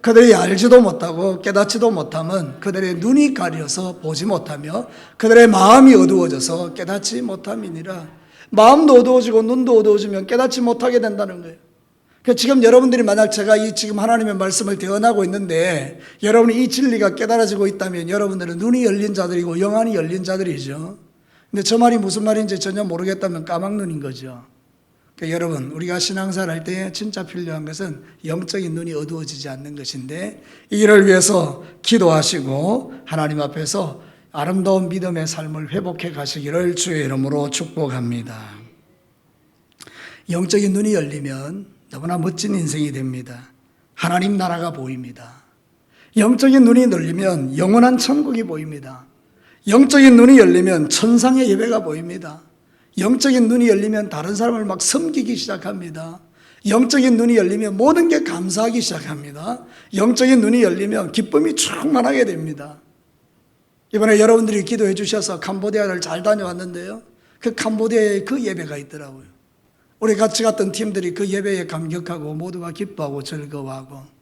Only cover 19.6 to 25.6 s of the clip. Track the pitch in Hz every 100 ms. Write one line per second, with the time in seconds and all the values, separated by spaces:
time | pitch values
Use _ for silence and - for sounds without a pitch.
19.6 | 196 220 226 202 160 185 180 190 185 143
20.6 | 135 143 165 202 _ _ _ _ _ 202
21.6 | 196 226 240 233 190 196 208 214 214 190
22.6 | 190 196 202 170 185 196 196 165 156 170
23.6 | 196 208 185 156 139 123 131 123 - _
24.6 | _ _ _ _ _ _ 165 170 170 151